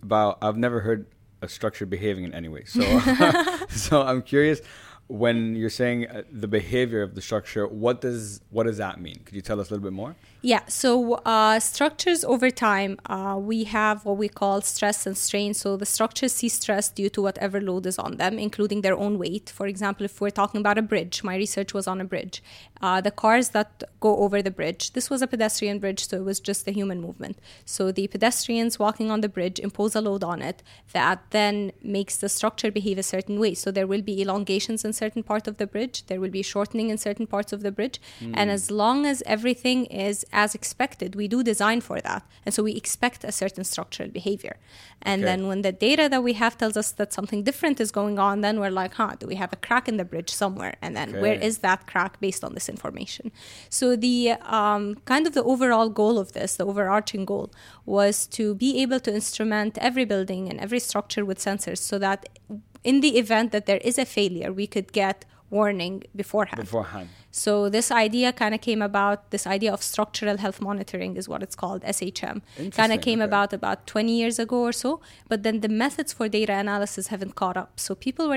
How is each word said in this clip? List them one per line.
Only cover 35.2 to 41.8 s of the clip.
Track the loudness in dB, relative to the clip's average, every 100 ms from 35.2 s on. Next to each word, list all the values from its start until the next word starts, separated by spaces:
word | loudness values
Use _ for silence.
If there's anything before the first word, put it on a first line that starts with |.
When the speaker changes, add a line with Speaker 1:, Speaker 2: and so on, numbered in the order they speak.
Speaker 2:
parts | -2 -2 -2
of | -4
the | -4
bridge, | -4 -4 -6 -6
there | -4
will | -2
be | -4
shortening | -2 -2 0 0 0
in | -2
certain | -2 -4 -2
parts | -2 -2
of | -4
the | -4
bridge. | -2 -4 -6 -16 -12
And | -4 0 2
Speaker 1:
Hmm. | 0
Speaker 2:
as | -2
long | 2 4 4
as | 2 0
everything | 0 0 2 0 2 2 0
is | -2 -2 -2 0
as | 2 2
expected, | 0 -6 -2 -2 -2 -6
we | -4 -2
do | 0
design | 2 2 2 2